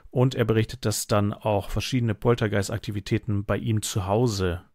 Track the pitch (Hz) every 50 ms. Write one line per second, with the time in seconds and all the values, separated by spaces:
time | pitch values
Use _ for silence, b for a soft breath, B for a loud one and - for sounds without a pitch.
0 | B B - 135 123 135 131 131 120 113 117 110 110 - - - - 110 101 -
1 | - - 117 104 104 101 - - - 110 107 101 92 - - 110 - - - 127
2 | 120 113 104 - - 120 120 - 117 107 104 101 98 - 107 107 - - 101 101
3 | - - 120 107 - - 104 101 101 - 101 - - 117 110 104 - - - 113
4 | 92 95 101 110 127 123 107 98 95 92 85 85 - _ _